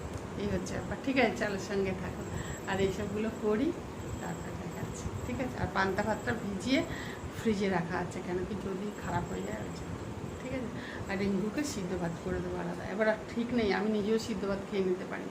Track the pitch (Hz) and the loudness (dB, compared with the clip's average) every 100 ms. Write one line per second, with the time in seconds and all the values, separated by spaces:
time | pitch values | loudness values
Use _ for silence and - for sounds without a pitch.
0 | - - - - 202 190 - 190 180 202 | -6 -6 -6 -2 0 0 0 -4 -4 -2
1 | - 262 226 - 208 196 - 202 190 185 | 2 6 6 4 0 0 0 0 2 0
2 | 175 - - - - - - 190 196 190 | -4 -4 -4 -4 -4 -6 -2 2 2 2
3 | 202 208 220 - 208 214 311 359 - - | -2 0 -2 0 2 4 4 0 -4 -6
4 | - - 175 170 190 180 - - - - | -6 -4 -4 -4 -4 -6 -6 -4 -4 -4
5 | - - - 247 165 - 185 196 190 190 | -4 -4 -2 -2 -2 0 0 4 4 4
6 | 208 208 - - 196 190 214 285 339 - | 2 2 0 -2 -2 -2 2 4 2 -2
7 | - - - - 226 196 196 180 165 175 | -6 -6 -8 -2 2 4 4 2 2 0
8 | 175 185 185 180 180 196 196 185 208 - | -2 -4 -2 -2 0 -2 -2 -2 -2 -4
9 | 185 175 170 190 196 214 208 - - - | -2 0 0 -2 -4 -4 -4 -6 -6 -6
10 | - - - - 254 262 220 - - - | -6 -6 -6 -6 -4 -4 -4 -6 -6 -6
11 | - 196 202 196 214 294 294 208 175 180 | -2 0 4 4 2 0 0 -2 -2 0
12 | 170 - 190 180 180 180 175 180 - 190 | 0 -2 -2 0 0 -2 -2 -4 -2 2
13 | 214 214 - 240 233 240 208 185 214 214 | 4 4 0 -2 2 4 4 4 4 4
14 | 202 220 220 196 196 196 - 202 185 185 | 4 2 2 -2 0 0 0 2 2 2
15 | 190 98 95 | 0 -4 -6